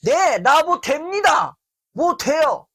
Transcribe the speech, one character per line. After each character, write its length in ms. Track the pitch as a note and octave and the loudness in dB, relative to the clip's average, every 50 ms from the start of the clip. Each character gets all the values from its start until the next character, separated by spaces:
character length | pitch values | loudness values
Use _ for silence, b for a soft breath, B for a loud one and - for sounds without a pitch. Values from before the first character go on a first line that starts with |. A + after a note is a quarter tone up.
네, 360 | - F#3 C4+ F4 F#4+ F4 B3+ F#3+ | -2 0 0 2 2 0 0 2
나 240 | F3 A#3+ C#4 D#4+ | 2 4 4 4
뭐 180 | D#4+ E4+ F4 - | 4 2 -2 -4
됩니다. 760 | - - C4+ D4+ D#4+ F4 F#4+ G4+ G#4 F4+ D#4 - - C3+ - _ _ _ _ _ _ _ | -2 -4 -4 -4 -4 -6 -6 0 2 2 2 2 -2 -4 -8 _ _ _ _ _ _ _
뭐 240 | _ - D#4 F4 E4+ | _ -2 -2 -2 -2
돼요. 500 | - - A3 C#4+ D#4+ D#4 C#4 G#3 B2+ - _ | -2 -2 -2 0 0 0 0 -2 -4 -10 _